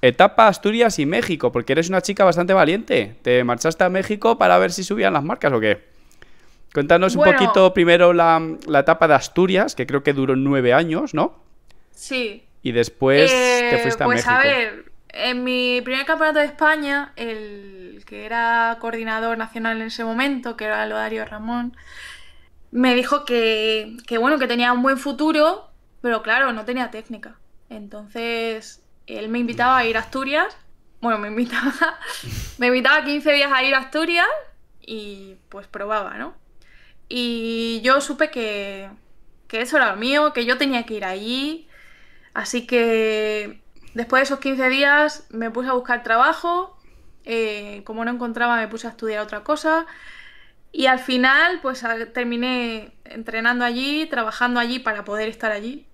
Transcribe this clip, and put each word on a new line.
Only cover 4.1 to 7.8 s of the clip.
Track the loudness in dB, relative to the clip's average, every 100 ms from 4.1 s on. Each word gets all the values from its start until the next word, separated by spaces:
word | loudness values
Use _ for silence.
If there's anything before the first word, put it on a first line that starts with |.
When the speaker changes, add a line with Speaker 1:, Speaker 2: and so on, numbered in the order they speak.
| 0 2 4
Speaker 1:
para | 6 6
ver | 4
si | -2
subían | -6 0 2
las | 2
marcas | -2 -2 0
o | 2
qué? | 2 0 -4 -20 -20 -20 -20 -20 -20 -20 -8
Cuéntanos | -4 4 4 4 4
un |
Speaker 2:
Bueno. | 4
Speaker 1:
poquito | 6 4 6 6
primero | 6